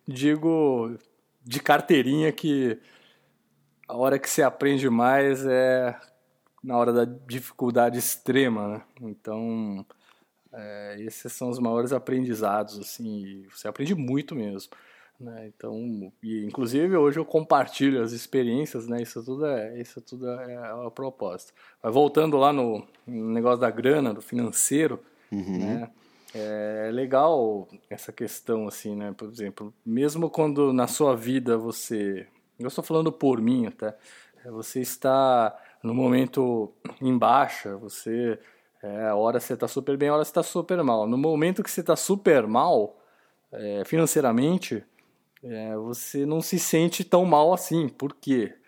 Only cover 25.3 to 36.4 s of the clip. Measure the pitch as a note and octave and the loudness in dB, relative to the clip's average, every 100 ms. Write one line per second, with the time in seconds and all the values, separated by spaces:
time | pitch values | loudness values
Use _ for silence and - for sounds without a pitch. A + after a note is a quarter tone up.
25.3 | G2+ F#2 F#2 G#2 A2+ A#2 _ _ _ - | -6 -4 -2 -2 -4 -6 _ _ _ -14
26.3 | A2 G#2+ G#2+ G#2 G#2+ A2 A#2+ C3+ C3+ D#3 | -8 -6 -4 -4 -4 -4 -4 2 4 6
27.3 | D3+ A2 G#2 F#2 - - F#2+ - - A2+ | 4 2 -2 -6 -18 -16 -14 -12 -10 -10
28.3 | - - A2+ G#2 - G#2+ G#2 G#2 F#2+ G#2+ | -8 -4 -4 -4 -8 -10 -8 -8 -12 -14
29.3 | A#2 G2+ - G#2+ - A2+ A#2 D3 D#3+ D#3+ | -10 -10 -10 -16 -12 -4 0 0 0 -2
30.3 | - D#3 C#3+ C#3 B2+ B2 - D3 A#2+ A#2 | 0 2 2 2 2 0 2 2 2 0
31.3 | C3 A#2+ A2+ A2+ - - A2 G2+ F#2+ - | 0 2 0 0 -8 -6 -4 -2 -4 -10
32.3 | _ _ - B2 - - D#3+ D#3+ - C#3 | _ _ -12 -8 -6 -2 0 0 2 2
33.3 | A#2 A2+ B2+ A2 - G#2+ - - - - | 4 2 2 0 -4 -8 -8 -16 -20 -20
34.3 | _ B2 A2+ A2 C3 B2 - C3+ C3+ C3 | _ -14 -12 -8 -6 -6 -2 2 4 4
35.3 | B2 A2 - - _ A2+ B2 B2+ B2+ C3 | 4 2 -2 -18 _ -4 0 2 4 2
36.3 | C#3 | 0